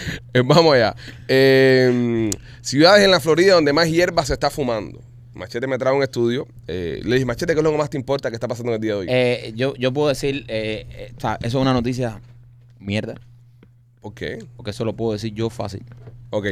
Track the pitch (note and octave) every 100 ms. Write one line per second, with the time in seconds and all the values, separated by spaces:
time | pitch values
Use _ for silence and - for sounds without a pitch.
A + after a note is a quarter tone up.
0 | - - - B2 B2+ D#3 E3 C3+ G#2+ -
1 | - - - C3 C3+ C3+ C3+ C3 B2+ B2
2 | A#2+ A2+ A2 - - - - C3 E3 G#3
3 | G3 F3+ D#3+ D#3 F#3+ F3+ D3 C#3+ E3 E3
4 | F3 E3+ C#3 C#3 C#3+ D3+ B2+ A2 E2 -
5 | - - - - - A#2+ C3 B2+ C3 C#3
6 | C3+ B2+ A#2+ B2 D#3+ - - F2+ E2+ C#2+
7 | - B2 B2+ A#2 F3 D3+ D#3 D3+ D3+ D3
8 | B2 C3+ C3 A2+ A#2 A#2 A#2+ A2+ A2 G2+
9 | F2+ B2+ B2 A#2+ A2+ A2 C3 B2+ B2+ C3
10 | D3+ B2+ C#3+ C#3 A#2+ A2 A2 G#2+ B1 -
11 | G#2 - A#2+ G#2+ A#2 C3 C3 B2+ A#2 B2
12 | A#2+ G#2+ - - - - - - G2 G#2
13 | A2 - - - - _ - _ _ _
14 | G#2+ - D#2+ B2 F#3+ - A2 - A2+ G#2
15 | A2+ G#2+ A2+ G#2+ A2+ - A2 G2 - -
16 | - - - G#2+ G2+